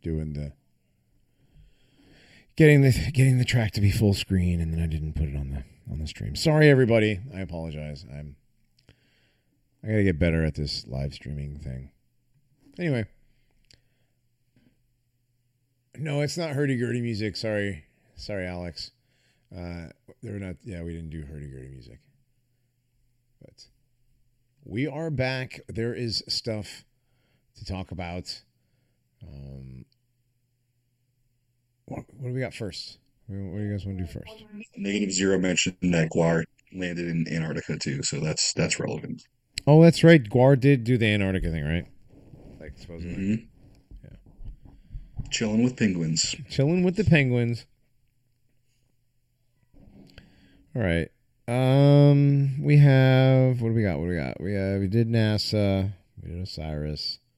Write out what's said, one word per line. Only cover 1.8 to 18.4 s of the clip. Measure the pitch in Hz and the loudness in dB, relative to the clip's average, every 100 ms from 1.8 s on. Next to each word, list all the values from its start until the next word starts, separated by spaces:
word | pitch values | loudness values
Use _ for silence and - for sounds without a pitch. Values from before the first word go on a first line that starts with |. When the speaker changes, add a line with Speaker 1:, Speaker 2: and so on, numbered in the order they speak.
| _ _ _ - _ - _ - | _ _ _ -20 _ -20 _ 6
Speaker 1:
getting | 151 147 | 8 8
the, | 135 123 78 | 6 4 0
getting | 135 131 127 | 2 4 4
the | 123 | 2
track | 120 107 | 0 0
to | - | 2
be | 101 | 2
full | 95 107 | 4 2
screen, | 98 - 95 90 85 | 2 0 0 2 0
and | 82 | -2
then | 82 | -2
I | 82 | -2
didn't | 78 76 | -4 -6
put | 76 76 | -4 -4
it | 69 | -4
on | 69 | -8
the, | 67 65 - - | -10 -12 -18 -14
on | - | -10
the | 78 | -10
stream. | - 101 73 | -10 -10 -4
Sorry, | 160 151 151 | 0 6 8
everybody. | 135 123 113 107 101 127 | 8 6 4 2 -2 -8
I | 95 | -12
apologize. | 95 85 80 76 76 71 - | -10 -8 -10 -10 -10 -12 -14
I'm, | 69 73 71 _ _ _ _ _ _ _ _ _ _ _ _ _ _ | -16 -16 -18 _ _ _ _ _ _ _ _ _ _ _ _ _ _
I | 107 | -2
gotta | 110 | 2
get | 98 80 | 2 2
better | 87 82 80 | 2 2 0
at | |
this | 73 73 - - | -2 -6 -6 -8
live | 65 69 67 | -6 -6 -8
streaming | 58 71 71 73 | -12 -10 -10 -12
thing. | 71 64 67 _ _ _ _ _ _ _ _ - | -12 -12 -14 _ _ _ _ _ _ _ _ -8
Anyway. | 175 127 107 _ _ _ _ _ _ _ _ _ _ _ _ _ _ _ _ _ _ _ _ _ _ _ _ _ _ _ _ - | -4 -2 -4 _ _ _ _ _ _ _ _ _ _ _ _ _ _ _ _ _ _ _ _ _ _ _ _ _ _ _ _ -10
No, | 156 143 | -6 -4
it's | 147 170 | -4 -4
not | 165 | -6
hurdy-gurdy | 135 143 127 120 120 | -2 -2 0 -2 -4
music. | 120 107 107 - | -4 -4 -4 -6
Sorry. | 113 107 101 85 - _ _ - | -4 -4 -4 -8 -14 _ _ -20
Sorry, | - 104 | -10 -8